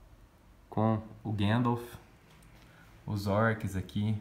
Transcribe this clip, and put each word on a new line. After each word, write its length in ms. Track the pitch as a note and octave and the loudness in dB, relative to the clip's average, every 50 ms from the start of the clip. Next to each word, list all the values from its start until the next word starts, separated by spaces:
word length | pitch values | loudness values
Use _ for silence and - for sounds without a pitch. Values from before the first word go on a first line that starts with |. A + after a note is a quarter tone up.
| - - - - - - - - - - - - - - | -20 -20 -20 -20 -20 -20 -20 -20 -20 -20 -20 -20 -20 -8
com 320 | - - A2 A2 A2 G#2+ A2 - - - - | -2 0 2 2 2 0 -2 -8 -14 -12 -8
o 80 | - | -6
Gandalf. 640 | G#2 G#2 G2+ G2+ A2 A#2+ B2 A#2+ A#2+ A#2+ - - - - - - - - - - - - - - - - - - - - - - - - - | -2 0 2 2 2 2 2 2 0 -2 -4 -8 -14 -18 -20 -20 -20 -20 -20 -20 -20 -20 -20 -20 -20 -20 -20 -20 -20 -20 -20 -20 -20 -14 -8
Os 220 | - G#2 G#2 F#2+ G2+ | -6 -4 -2 0 2
orcs 480 | G2 G#2 A2+ A2+ A2 A2 - G2 F#2 | 4 4 4 4 2 0 -2 -4 -4
aqui. 440 | F#2+ F2+ - - G#2 G#2 G#2+ A2 G#2 | -4 -6 -4 -2 -2 0 0 0 -2